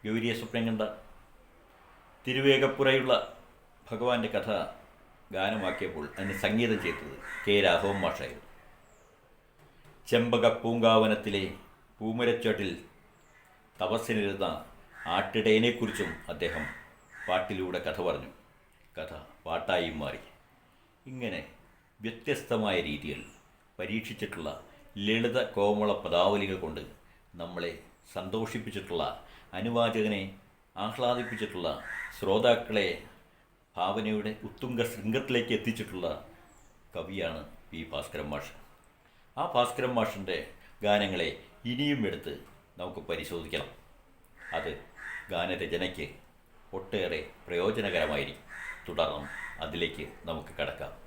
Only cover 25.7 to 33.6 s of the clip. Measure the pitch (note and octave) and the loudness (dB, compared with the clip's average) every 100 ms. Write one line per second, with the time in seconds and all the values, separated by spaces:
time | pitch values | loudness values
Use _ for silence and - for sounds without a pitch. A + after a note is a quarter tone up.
25.7 | G#2 G#2 G2+ F2 F2 F#2+ G2+ G2 F#2 D#2+ | 4 2 2 2 4 6 4 0 -2 -4
26.7 | D#2 - - - - _ E2+ E2+ F2 E2+ | -8 -12 -18 -20 -20 _ -12 -10 -6 -6
27.7 | E2 - - - F#2 F#2 A2 A2 A#2 A2+ | -8 -18 -20 -12 -8 -4 -2 -2 -4 -6
28.7 | G2+ F2+ E2+ C2+ - - - - F2+ A2 | -8 -4 -2 -2 -4 -16 -20 -12 -6 0
29.7 | A#2 A#2 A2 G#2+ G2+ F#2+ - - _ _ | 2 4 4 0 0 -4 -10 -20 _ _
30.7 | F2+ G#2 A2 B2 B2 A2+ A2 G#2+ F2+ D2+ | -6 -6 0 2 2 -2 -4 -4 -2 -4
31.7 | C#2 - - - - F#2+ G#2 A#2+ A#2 - | -4 -8 -10 -10 -4 4 6 8 6 4
32.7 | G#2+ F#2 E2+ - - - _ _ _ | 2 2 -2 -10 -20 -20 _ _ _